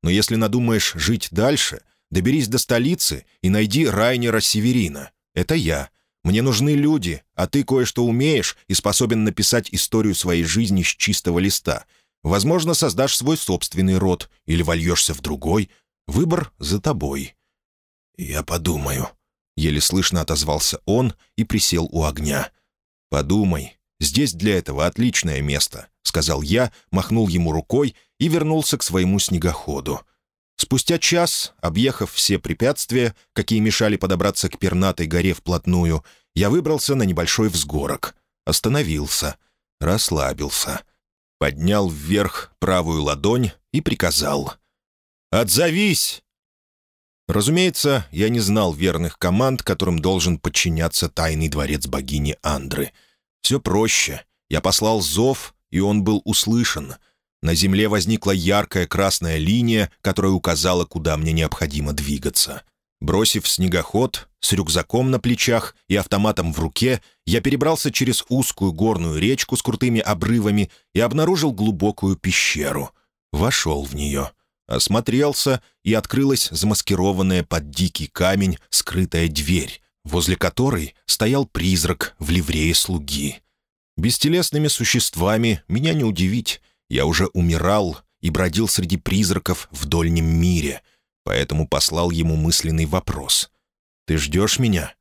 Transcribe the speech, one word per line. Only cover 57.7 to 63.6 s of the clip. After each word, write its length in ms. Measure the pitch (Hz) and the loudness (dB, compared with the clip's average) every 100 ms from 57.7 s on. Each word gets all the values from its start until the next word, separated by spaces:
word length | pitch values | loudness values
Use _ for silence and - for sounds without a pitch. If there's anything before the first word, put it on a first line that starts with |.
| 95 107 | 2 2
возникла 420 | 104 87 110 101 | 2 0 0 0
яркая 560 | 98 85 101 - 95 85 | 0 2 0 0 -2 -2
красная 500 | - 98 - 85 80 | 0 0 0 -2 0
линия, 540 | 78 113 120 110 98 _ | 2 2 2 2 0 _
которая 300 | - 95 95 | -4 0 2
указала, 540 | 95 - 80 90 90 85 | 0 0 0 2 0 -2
куда 300 | 82 78 76 | -4 -2 0
мне 160 | 80 | 0
необходимо 600 | 80 78 - 76 71 73 | 0 -2 -2 -4 -4 -4
двигаться. 720 | 71 71 73 67 - - - - _ _ _ | -6 -4 -4 -4 -2 -4 -6 -16 _ _ _
Бросив 460 | 76 90 113 107 - | -2 2 2 0 -2
снегоход, 840 | - | 0